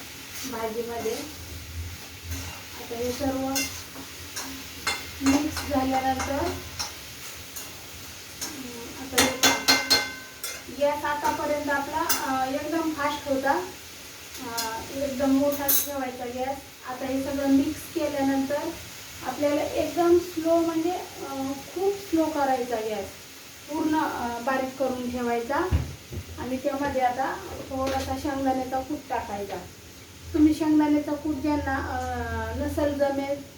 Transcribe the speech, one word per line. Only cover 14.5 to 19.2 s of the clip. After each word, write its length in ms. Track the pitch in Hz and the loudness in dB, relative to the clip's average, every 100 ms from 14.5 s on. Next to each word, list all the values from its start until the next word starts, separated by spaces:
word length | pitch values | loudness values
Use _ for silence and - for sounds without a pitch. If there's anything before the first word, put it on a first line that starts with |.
| 233 226 - - 269 | -2 -2 -4 -4 -2
एकदम 280 | 277 254 269 | -2 2 4
मोठा 360 | 269 285 277 277 | 6 6 4 4
ठेवायचा 580 | - 285 277 254 247 | 2 2 -4 -4 -4
गॅस. 320 | 247 254 269 285 - - - | -6 -4 -2 -4 -8 -14 -10
आता 180 | 254 262 | -6 -2
हे 180 | 269 | 0
सगळं 240 | 277 277 277 | 0 2 6
मिक्स 460 | 269 302 294 - | 6 6 0 -4
केल्यानंतर 760 | 330 294 277 269 269 269 294 339 - - - - - | -2 0 2 2 4 2 0 -2 -6 -10 -12 -12 -10